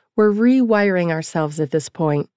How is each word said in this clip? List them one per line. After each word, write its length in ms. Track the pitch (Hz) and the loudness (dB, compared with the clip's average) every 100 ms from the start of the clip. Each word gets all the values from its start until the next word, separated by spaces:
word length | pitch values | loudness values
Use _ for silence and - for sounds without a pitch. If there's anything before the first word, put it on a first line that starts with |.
| _ - | _ 0
We're 160 | 214 | 2
rewiring 800 | 208 240 262 240 214 202 185 170 | 4 2 2 2 2 2 0 -2
ourselves 480 | 160 160 170 151 151 | -4 -4 -4 -4 -4
at 120 | 147 | -4
this 180 | 156 - | -4 -6
point. 400 | - 156 147 139 | -4 -2 -2 -4